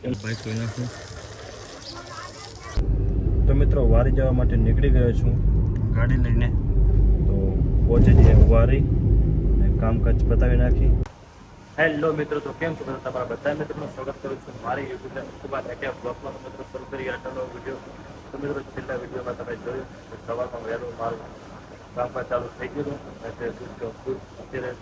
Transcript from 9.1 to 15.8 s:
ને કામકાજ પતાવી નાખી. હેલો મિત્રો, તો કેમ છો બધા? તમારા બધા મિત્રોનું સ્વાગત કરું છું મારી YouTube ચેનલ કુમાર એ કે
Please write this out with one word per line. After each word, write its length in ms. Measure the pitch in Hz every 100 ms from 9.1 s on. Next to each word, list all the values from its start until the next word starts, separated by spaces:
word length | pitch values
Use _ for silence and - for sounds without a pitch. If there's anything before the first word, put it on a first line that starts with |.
| - - - - -
ને 80 | - -
કામકાજ 360 | 113 117 - - -
પતાવી 280 | - - -
નાખી. 340 | 123 123 120 120 - - - - - - - -
હેલો 340 | 160 147 160
મિત્રો, 260 | 151 147 147
તો 120 | 143 127
કેમ 160 | 165 156
છો 80 |
બધા? 200 | 135 131
તમારા 220 | 131 127 113
બધા 280 | 113 143
મિત્રોનું 380 | 147 151 - 147 -
સ્વાગત 220 | 135 -
કરું 180 | 139 135
છું 140 | - 117
મારી 180 | 113 135
YouTube 320 | 131 127 135
ચેનલ 160 | 135 123 -
કુમાર 220 | 135 135 127
એ 40 |
કે 120 | 120